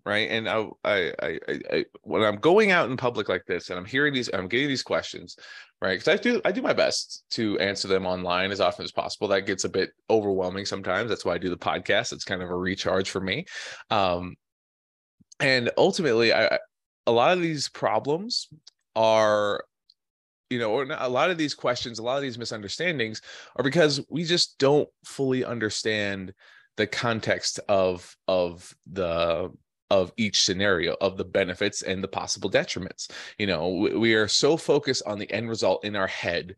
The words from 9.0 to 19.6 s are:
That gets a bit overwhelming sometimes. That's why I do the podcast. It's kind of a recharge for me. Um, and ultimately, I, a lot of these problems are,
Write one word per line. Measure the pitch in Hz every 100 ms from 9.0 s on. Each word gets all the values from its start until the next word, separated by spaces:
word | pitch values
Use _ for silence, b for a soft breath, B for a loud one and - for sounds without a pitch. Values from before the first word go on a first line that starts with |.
| - - 101
That | 98
gets | 98 95
a | 95
bit | 95 87 _ -
overwhelming | 110 101 95 92 95 98
sometimes. | 98 98 92 117
That's | 95
why | 95
I | 85
do | 90
the | 85
podcast. | 95 78 - 101 -
It's | -
kind | - 92
of | 90
a | 90
recharge | 92 95 92 95 92
for | 95
me. | 92 117 185 B B B -
Um, | 110 92 87 90 - _ _ _ _ _ _ _ _ _ -
and | 139 127 120 -
ultimately, | 165 196 151 113 113
I, | 80 110 - - _ _ _ -
a |
lot | 117 143
of | 180
these | 170 151 -
problems | - 113 110 127 165 226 - - 151 - _ _
are, | 113 110 110 107 104 104 98